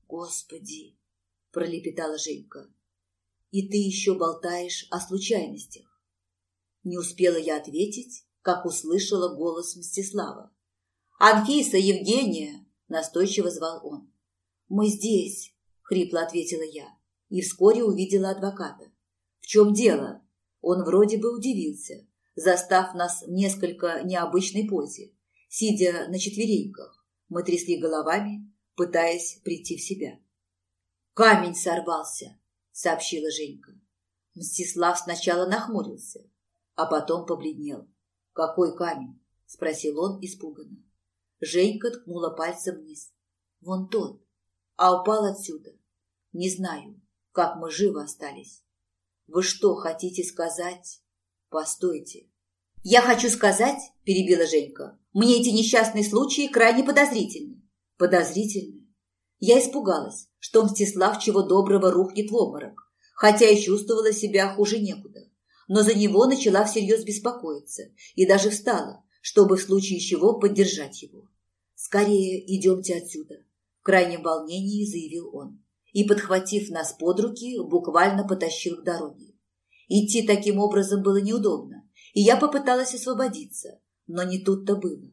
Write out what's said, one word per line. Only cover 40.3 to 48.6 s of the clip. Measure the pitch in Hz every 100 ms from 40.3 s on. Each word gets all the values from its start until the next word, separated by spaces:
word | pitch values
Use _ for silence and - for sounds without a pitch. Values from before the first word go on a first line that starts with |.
| - 160 147 - - _ _ _ _ _ _
Женька | 151 175 196 214 233
ткнула | 240 - 175 160
пальцем | - 165 175 190 156
вниз. | 156 - - _ _ _ _ _
«Вон | 170 185 185
тот, | 220 151 - _ _ _ _ _ -
а | 185 180
упал | 190 214
отсюда. | 202 196 - 156 - _ _ _ _ _ _
Не | 175 180
знаю, | 185 185 202 - - _ _ _
как | 185 165 170
мы | 165
живы | 156 202 151
остались». | 147 - 143 - - -